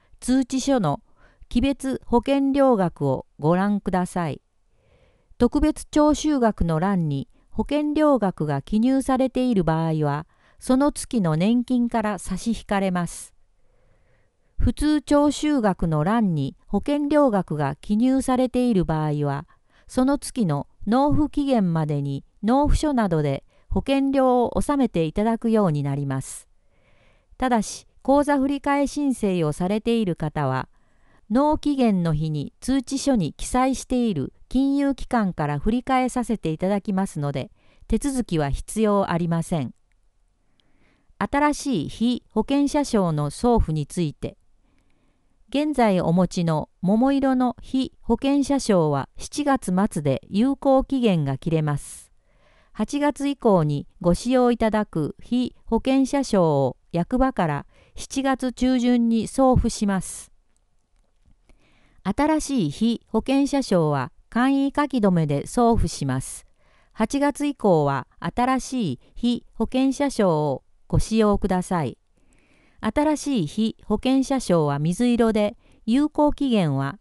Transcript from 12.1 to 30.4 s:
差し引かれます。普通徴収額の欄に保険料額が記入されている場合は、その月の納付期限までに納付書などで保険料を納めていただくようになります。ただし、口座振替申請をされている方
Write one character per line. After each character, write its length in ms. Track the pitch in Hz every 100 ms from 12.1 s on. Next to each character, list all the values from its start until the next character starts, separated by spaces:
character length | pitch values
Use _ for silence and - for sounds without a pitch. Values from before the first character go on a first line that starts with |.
| 190
差 180 | - 185
し 120 | 226
引 160 | 220 -
か 140 | 202
れ 100 | 190
ま 160 | 180 170
す。 260 | - - _ _ _ _ _ _ _ _ _ _ _ _ -
普 140 | -
通 300 | - 294 302
徴 280 | - 294 294
収 300 | - 302 285
額 260 | 208 175 175
の 180 | 151
欄 300 | 156 233 202
に 220 | 156 139 - -
保 120 | 202
険 300 | - 294 285
料 220 | 302 277
額 260 | 202 - 151
が 200 | 139 151
記 200 | - 208
入 260 | 254 269
さ 140 | 247 254
れ 120 | 254
て 180 | 247 247
い 80 |
る 100 | 196
場 200 | 165 156
合 220 | 151 147 143
は、 200 | 139 - _ _ _ -
そ 180 | -
の 140 | 262 285
月 280 | - - 185
の 200 | 143 - - 208
納 260 | 240 285
付 160 | 285 302
期 160 | -
限 300 | 277 247 180
ま 120 | 165 151
で 160 | 147
に 220 | 139 143 - _
納 240 | 202 262 294
付 120 | 320
書 140 | 311
な 160 | 262 202
ど 140 | 160
で 220 | 147 135 - _ -
保 160 | 190 180
険 240 | 269 277
料 320 | 269 254 247
を 140 | 240 -
納 200 | - 285
め 120 | 247
て 160 | 170
い 80 | 160
た 120 | -
だ 140 | 220 226
く 120 | 233
よ 160 | 220 196
う 40 |
に 120 | 147
な 120 | 143
り 120 | 139 139
ま 160 | 135
す。 260 | - - - _ _ _ _ _ _ _ _ -
た 140 | 254
だ 120 | 233
し、 240 | 202 - - _
口 220 | - 285
座 140 | 285 285
振 80 | 269
替 400 | 285 285 285 277
申 280 | 294 285
請 300 | 247 202 180
を 80 | 151
さ 160 | 147 180
れ 120 | 214
て 160 | 233 233
い 80 |
る 120 | 202 160
方 300 | 151 151